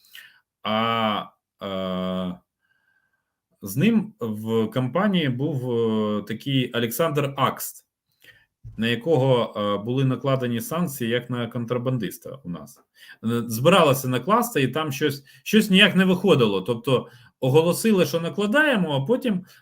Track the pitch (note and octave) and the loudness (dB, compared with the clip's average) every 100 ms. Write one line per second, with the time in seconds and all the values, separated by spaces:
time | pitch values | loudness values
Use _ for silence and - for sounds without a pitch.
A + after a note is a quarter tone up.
0 | _ - - _ _ _ G2+ A2 A#2 A#2 | _ -20 -20 _ _ _ -2 0 0 0
1 | A2 G2+ - _ _ - G2+ F#2+ F#2 F#2 | 0 -2 -6 _ _ -12 -8 -6 -4 -4
2 | F#2 F#2 F2+ F2+ _ _ _ _ _ _ | -4 -4 -6 -8 _ _ _ _ _ _
3 | _ _ _ _ _ _ G2+ A2 G3+ A3 | _ _ _ _ _ _ -8 0 2 2
4 | - - A#2 G#2+ A2 A2+ A2 B2+ B2+ E3 | -2 -8 -8 -6 -2 0 0 -2 -2 -2
5 | G#3 F3+ C#3+ B2 D3+ C#3 B2+ A#2 A2+ A2 | 0 0 0 -2 -4 -4 -2 -2 0 0
6 | G#2+ G#2 G2+ G#2+ C#3 C3+ B2 A#2+ A#2 A#2 | -2 -4 -6 -8 -2 -2 0 -2 -2 -2
7 | E3 D3 C3+ C#3 A#2+ - - - _ _ | -2 0 -2 0 -2 -2 -12 -14 _ _
8 | _ _ - - _ _ A2+ - A2+ A#2 | _ _ -20 -20 _ _ -16 -4 -2 -2
9 | E3 D3+ C3 A#2+ A2+ A2 G#2 G2+ A2 C3 | 0 2 4 2 2 -4 -2 -2 -2 0
10 | C3 B2 C#3 C3 B2 A#2 A2+ D#3+ E3 C3+ | 0 0 -2 -2 -2 -4 -4 -4 -4 -4
11 | A2+ A#2+ B2 B2 A2+ B2 A2+ B2 B2+ B2+ | -2 -2 -4 -6 -6 -6 -4 -2 -2 -2
12 | F#2 - E2+ F2 F2 E2 D2 - _ _ | -4 -8 -16 -14 -12 -12 -14 -20 _ _
13 | - - A2 A#2 A#2 A2 D3+ F#3+ D#3 C3+ | -20 -8 -4 -2 -2 2 4 6 6 2
14 | B2+ B2+ F#3 A3+ A3+ A#3+ B2+ C3+ D3+ C#3 | 0 -2 0 0 0 0 0 -2 -4 -2
15 | D3+ C#3+ - - - G#3+ G#3 F#3+ G3+ F3+ | -2 -2 -12 -18 2 2 6 6 6 6
16 | F#3+ F3+ G3 C#3+ A2 G2 F#2 A#2 - A#2+ | 2 4 4 4 4 2 -2 -4 0 0
17 | - - - - C3 D3+ E3 E3 A3+ G3 | -2 -18 -20 -4 2 4 4 2 2 2
18 | D3+ E3+ E3 G3 G#3 C#4+ E4 A#3 D#3+ C#3 | 2 0 -4 -4 0 2 2 2 0 -2
19 | C3+ C4 B3+ F3+ - - | 0 0 0 -4 -6 -20